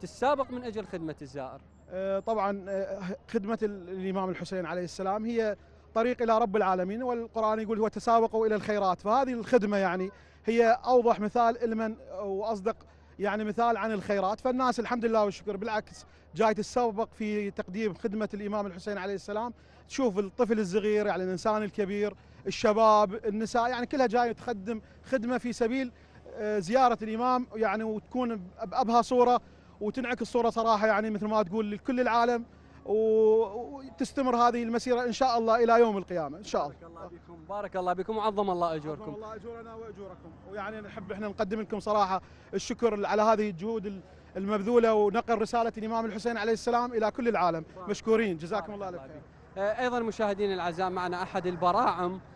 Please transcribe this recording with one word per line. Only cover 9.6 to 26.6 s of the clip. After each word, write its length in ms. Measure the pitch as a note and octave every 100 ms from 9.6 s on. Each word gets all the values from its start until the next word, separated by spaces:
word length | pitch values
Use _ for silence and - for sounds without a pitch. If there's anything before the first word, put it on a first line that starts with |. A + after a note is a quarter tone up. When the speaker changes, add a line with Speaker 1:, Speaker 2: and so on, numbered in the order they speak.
| G#3 G3+
Speaker 2:
يعني 340 | F#3+ F#3 F#3+ - - - -
هي 340 | A#3 A3+ A#3 A#3+
أوضح 340 | B3+ A#3 G3
مثال 500 | G#3 A#3+ A#3 A#3 A#3
لمن، 260 | A3 A3 - C3 F#3
وأصدق 560 | G3+ F#3+ A3 G#3+ G3 - - - - -
يعني 240 | G3 G#3+
مثال 340 | G#3+ G#3 A#3 A3
عن 140 | A3
الخيرات. 480 | G#3 G#3+ G3+ F#3 A3
فالناس 400 | B3+ B3+ B3+ A#3+
الحمد 260 | G#3+ A#3+ A3+
لله 200 | A3 G#3
والشكر، 320 | - G#3 G3
بالعكس، 480 | A3+ G#3+ - - - - - D#3
جاي 180 | A3
تتسابق 560 | G#3+ - B3 A#3 G3+ G#3+
في 380 | - G#3+ G#3 G3+
تقديم 420 | G#3+ G3+ F#3+ G#3+
خدمة 360 | E3 A#3 G#3+ G#3
الإمام 320 | G#3 G#3 G#3 G3+
الحسين 320 | F3+ G#3 G3+
عليه 160 | F#3+
السلام. 400 | G3 - G#3 A#3+ - - - -
تشوف 300 | - B3 F#3+
الطفل 400 | G3 - A3 A3
الصغير، 460 | F#3+ G3+ G#3 G#3 G#3
يعني 180 | F3
الإنسان 400 | F#3 F#3 A3+ G#3+
الكبير، 500 | G#3 - G3 G#3 G#3 F#3+ - - F#3+
الشباب، 800 | - A3 G#3 A3 G#3 G3+ A3+ A3
النساء، 440 | G#3+ A3 A#3+ A#3+
يعني 160 | A#3+ A#3+
كلها 220 | C#4+ A#3+
جاية 240 | A#3+ A#3+
تقدم 500 | A3 B3 G#3 F#3+ A3 - - -
خدمة 320 | B3+ A#3+ B3
في 160 | A#3+
سبيل، 380 | - A3+ C4+ B3+ - - - - A#3+
آه، 240 | G#3+
زيارة 380 | G#3